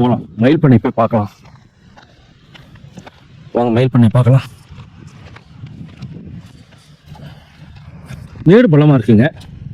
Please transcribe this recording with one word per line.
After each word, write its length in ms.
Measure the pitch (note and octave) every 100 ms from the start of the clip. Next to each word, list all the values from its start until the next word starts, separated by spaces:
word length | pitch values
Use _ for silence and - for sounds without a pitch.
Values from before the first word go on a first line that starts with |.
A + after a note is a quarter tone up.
போலாம், 220 | B2 A2+ - F#2+
மயில் 200 | B2 D#3
பண்ணி 140 | C#3+ A#2+ C3
போய் 120 | A#2
பார்க்கலாம். 300 | A2+ A2+ G#2 - - - _ _ _ - _ _ _ _ _ - - - - - - _ _ - - A2+
வாங்க 140 | A#2+ A2+
மயில் 180 | C3 B2+
பண்ணி 140 | A2+ B2+
பார்க்கலாம். 300 | A#2+ C3 - - - - - - - - - - _ - - - - - - - - - - - _ _ _ _ - - - - - - - - - - - - - - D#3
மேடு 180 | G#3+ B3
பள்ளமா 240 | D3 D3+ C3+
இருக்குங்க, 300 | - G#2+ C#3 - - - -